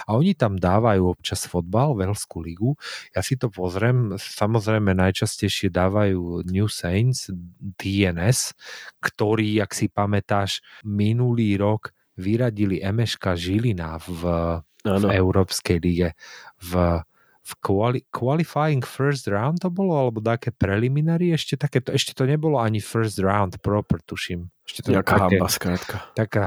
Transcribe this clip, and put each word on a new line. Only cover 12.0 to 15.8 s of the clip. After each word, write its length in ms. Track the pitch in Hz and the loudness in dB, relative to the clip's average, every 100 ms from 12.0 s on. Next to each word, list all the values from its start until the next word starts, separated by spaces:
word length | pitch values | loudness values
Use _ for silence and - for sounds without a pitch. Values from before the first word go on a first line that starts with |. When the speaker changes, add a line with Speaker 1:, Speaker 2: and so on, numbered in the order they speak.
| _ - | _ -8
Speaker 1:
vyradili 640 | 92 113 123 107 101 85 | -2 0 0 0 0 0
M 240 | 95 110 | -2 0
Š 160 | 110 - | -2 -2
K 160 | 95 87 | -2 -2
Žilina 640 | 87 104 120 90 80 80 | 0 0 0 -2 -6 -8
v, 80 | 90 | -10
v 800 | 85 87 85 85 85 - _ 104 | -4 -2 0 0 -2 -6 _ 0
Speaker 2:
Áno. 240 | 98 101 | 2 4
Speaker 1:
Európskej 680 | 95 92 95 90 - - | 4 4 4 2 -2 0
lige. 380 | 87 | 2